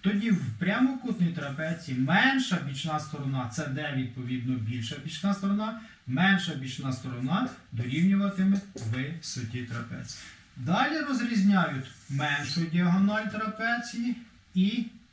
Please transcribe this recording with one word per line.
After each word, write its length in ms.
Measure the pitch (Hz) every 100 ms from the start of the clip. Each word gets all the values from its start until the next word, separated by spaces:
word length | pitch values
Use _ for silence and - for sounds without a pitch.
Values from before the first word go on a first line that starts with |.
Тоді 300 | 190 208 226
в 140 | 175 123 -
прямокутній 680 | 180 220 262 - 233 190 170
трапеції 720 | - 139 139 160 170 - 127
менша 580 | 135 180 262 269 254 180 139
бічна 320 | 135 165 156
сторона — 500 | - 147 135 135 113
це 100 | -
D, 320 | 143 131 151 131
відповідно, 600 | 120 127 120 127 120 123
більша 400 | 107 120 113 143
бічна 300 | 160 - 196
сторона. 480 | 196 196 202 214 226 - - -
Менша 460 | 127 190 190 160
бічна 400 | 143 131 - 135
сторона 560 | 117 131 123 131 190 262 - -
дорівнюватиме 840 | 113 120 147 185 196 196 190 190 196 - -
висоті 880 | 110 123 139 165 - 120 110 123
трапеції. 600 | 117 117 117 - - - - - - -
Далі 420 | 123 202 277 311
розрізняють 880 | 285 247 233 208 196 196 156 135 - - -
меншу 560 | 139 147 151 139 170 165
діагональ 600 | 170 175 185 202 214 214
трапеції 880 | 214 - - 233 240 - 233 233 - - - -
і 320 | 185 196 240 - - -